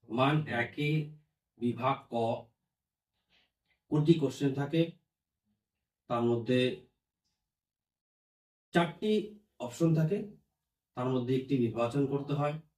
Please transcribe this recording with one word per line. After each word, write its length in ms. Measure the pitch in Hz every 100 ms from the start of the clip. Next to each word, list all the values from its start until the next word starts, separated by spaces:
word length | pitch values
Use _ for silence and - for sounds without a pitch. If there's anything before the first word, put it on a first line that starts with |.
| - 117
মান 200 | 135 156 - 117
একে 280 | 113 - 147 156 - - _ _ _ _
বিভাগ 360 | 120 117 127 135 -
ক 20 | 117 117 - - _ _ _ _ _ _ _ _ _ _ _ _ _ _
কোটি 240 | 151 151 160
কোশ্চেন 300 | 135 - 139 139
থাকে, 220 | 139 165 165 - _ _ _ _ _ _ _ _ _ _ _
তার 140 | 120 120
মধ্যে 300 | 117 113 127 127 - - _ _ _ _ _ _ _ _ _ _ _ _ _ _ _ _ _ _
চারটি 380 | 170 170 - 214 214 - - _ _
অপশন 260 | 120 - 165 160
থাকে, 200 | 160 208 - - _ _ _ _ _ -
তার 120 | 127
মধ্যে 180 | 131 120 131
একটি 140 | 131 135
নির্বাচন 380 | 117 113 117 139 135
করতে 200 | 139 139 147
হয়। 160 | 147 156 -